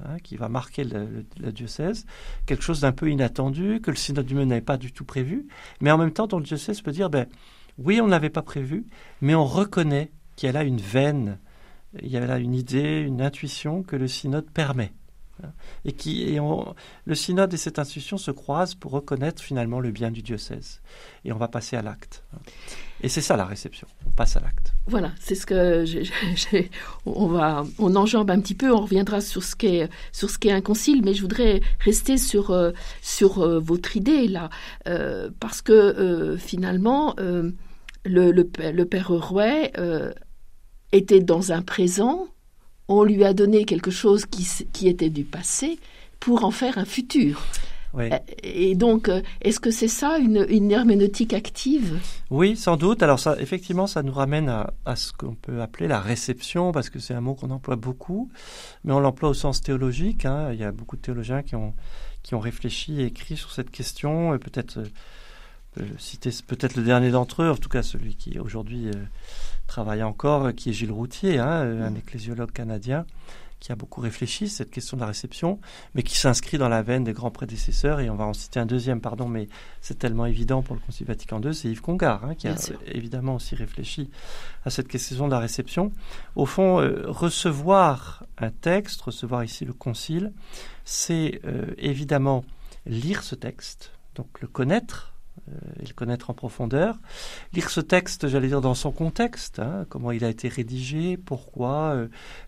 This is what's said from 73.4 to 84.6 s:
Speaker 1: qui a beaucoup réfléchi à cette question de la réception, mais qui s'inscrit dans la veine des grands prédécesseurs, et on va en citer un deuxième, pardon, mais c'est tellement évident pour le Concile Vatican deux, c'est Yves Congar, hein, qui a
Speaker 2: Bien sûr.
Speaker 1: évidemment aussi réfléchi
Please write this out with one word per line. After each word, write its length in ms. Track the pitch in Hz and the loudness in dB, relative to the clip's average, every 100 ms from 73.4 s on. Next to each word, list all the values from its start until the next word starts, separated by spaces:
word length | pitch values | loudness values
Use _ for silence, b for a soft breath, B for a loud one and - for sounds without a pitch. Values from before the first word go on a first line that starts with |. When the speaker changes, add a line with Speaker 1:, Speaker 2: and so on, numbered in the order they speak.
| b - | b -14
Speaker 1:
qui 120 | - | -10
a 40 | 113 | -10
beaucoup 260 | - - | -10 -8
réfléchi 440 | 120 - 120 - 208 | -6 -4 -6 -4 -6
à 40 | |
cette 220 | - 131 | -6 -8
question 260 | - - 131 | -10 -8 -6
de 40 | |
la 60 | 110 | -6
réception, 520 | 104 - - 170 208 B B B | -6 -10 -4 -4 -4 B B B
mais 100 | 131 | -2
qui 120 | - - | 0 4
s'inscrit 420 | 139 123 - 151 | 4 4 0 0
dans 120 | 127 | 2
la 140 | 113 | 2
veine 200 | 110 127 | 2 0
des 80 | 117 | 0
grands 200 | 113 120 | -4 -6
prédécesseurs, 680 | - 107 113 - - 143 151 | -6 -6 -2 2 4 4 2
et 100 | 120 | 0
on 60 | 104 | -2
va 100 | 107 | -2
en 80 | |
citer 260 | 107 - 127 | -4 -4 -2
un 60 | 113 | 0
deuxième, 360 | 127 123 120 | 0 0 -2
pardon, 260 | 113 107 123 | -4 -6 -4
mais 220 | 113 104 B B B | -4 -8 B B B
c'est 180 | - - | -8 -4
tellement 260 | 123 113 117 | 0 2 2
évident 360 | 117 120 131 | 2 2 2
pour 140 | 127 120 | 0 -4
le 60 | |
Concile 260 | - - - | -6 -8 -6
Vatican 320 | 107 - 110 | -6 -6 -4
deux, 140 | 131 | -4
c'est 140 | 151 113 | -4 -4
Yves 140 | 110 | -4
Congar, 420 | - 180 165 104 | -4 2 2 2
hein, 120 | 123 160 | -4 -6
qui 120 | 117 | -4
a 60 | |
Speaker 2:
Bien 80 | 160 | -4
sûr. 180 | - - - | -6 -10 -10
Speaker 1:
évidemment 500 | 120 117 127 127 127 | -8 -6 -4 -4 -4
aussi 200 | - 120 | -4 -4
réfléchi 540 | 113 - 123 - 135 B B B B B | -4 -6 -8 -8 -10 B B B B B